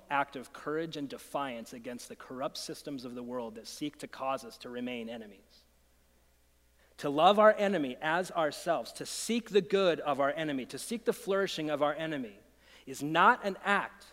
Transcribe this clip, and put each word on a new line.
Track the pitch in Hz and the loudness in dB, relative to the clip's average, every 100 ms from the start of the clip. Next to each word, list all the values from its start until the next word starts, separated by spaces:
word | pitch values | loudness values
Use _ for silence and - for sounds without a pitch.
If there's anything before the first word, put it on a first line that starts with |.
| - | -2
act | 143 139 135 | 0 0 -4
of | 120 | -12
courage | - 151 156 165 160 | -10 -6 -4 -4 -6
and | 135 | -8
defiance | 117 - 147 139 117 113 | -10 -8 -6 -4 -6 -12
against | 127 120 123 - | -12 -12 -12 -12
the | 117 | -16
corrupt | - 127 139 - | -14 -8 -6 -6
systems | - 151 156 139 | -10 -10 -10 -10
of | 123 123 | -10 -10
the | |
world | 120 123 117 110 | -8 -6 -8 -10
that | 107 | -14
seek | - 147 - | -10 -10 -8
to | 131 | -14
cause | - 131 131 117 | -6 -4 -4 -6
us | - | -14
to | 127 | -12
remain | 123 123 123 113 | -6 -6 -6 -8
enemies? | 117 107 95 - - _ _ _ _ _ _ _ _ _ _ _ _ _ - | -10 -12 -18 -20 -20 _ _ _ _ _ _ _ _ _ _ _ _ _ -6
To | 147 | 0
love | 143 175 208 | 6 8 10
our | 214 208 | 8 8
enemy | 202 185 135 - | 4 2 0 -2
as | 156 170 180 | 0 0 0
ourselves, | 175 151 - 170 151 113 | 0 0 0 0 0 -2
to | - 139 | -10 -8
seek | - - 233 - | -6 -2 -2 2
the | 196 | 2
good | - 196 185 151 | 4 4 4 4
of | 147 135 | 2 2
our | 139 | 2
enemy, | 151 156 135 117 | 2 -2 -2 -4
to | 143 | -10
seek | - 233 | -6 -4
the | - | -2
flourishing | - - 196 196 - 151 | -2 0 0 0 -2 -2
of | 143 | 2
our | 147 | 2
enemy, | 151 160 147 113 98 - _ - - - | 2 -2 -4 -6 -10 -20 _ -20 -20 -14
is | 131 | -6
not | 147 160 214 247 | 0 6 6 6
an | 202 190 196 | 2 -2 0
act | 202 117 - - | 2 0 -8 -20